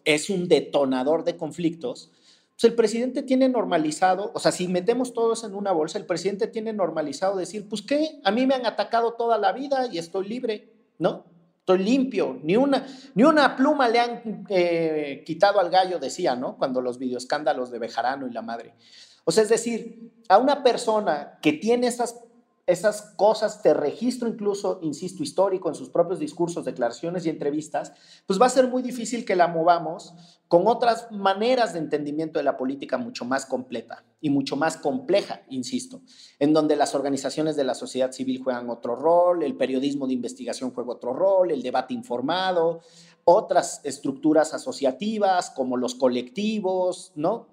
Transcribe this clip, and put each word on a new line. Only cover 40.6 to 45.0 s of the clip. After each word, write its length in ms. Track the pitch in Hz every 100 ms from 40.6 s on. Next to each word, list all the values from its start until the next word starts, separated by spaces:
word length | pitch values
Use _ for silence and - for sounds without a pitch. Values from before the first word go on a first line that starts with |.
| 127
juega 220 | 127 117
otro 200 | 113 120
rol, 380 | 131 190 190 185
el 100 | 139
debate 320 | 123 127 127
informado, 880 | 120 - 120 135 180 190 175 165 165 - - - _
otras 580 | - 196 - - - -
estructuras 720 | 143 - 143 - 156 156 151
asociativas 960 | 131 127 - 160 160